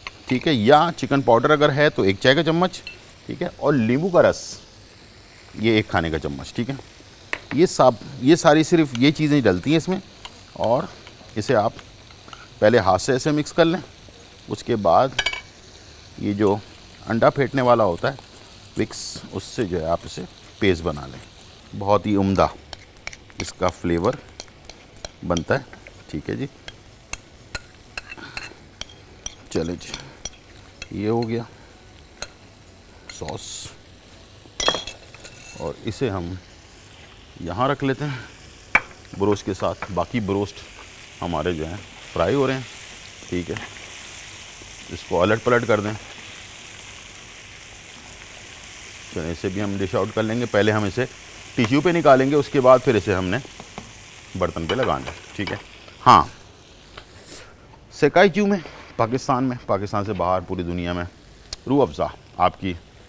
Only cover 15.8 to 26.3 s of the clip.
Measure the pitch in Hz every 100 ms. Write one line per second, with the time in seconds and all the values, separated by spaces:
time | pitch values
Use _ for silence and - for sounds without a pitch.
15.8 | - - - - 101 101 104 104 - -
16.8 | - - - 113 131 135 127 139 123 120
17.8 | 104 85 131 135 - - - - - -
18.8 | 110 - - - - 95 - - 104 87
19.8 | 80 85 - - - - - - 101 85
20.8 | 85 73 67 64 - - - - - 104
21.8 | 98 101 95 101 98 95 78 - - -
22.8 | - - - - - - 95 - 92 -
23.8 | 90 85 98 127 - - - - - -
24.8 | - - - - 87 87 78 135 131 -
25.8 | - - - 156 -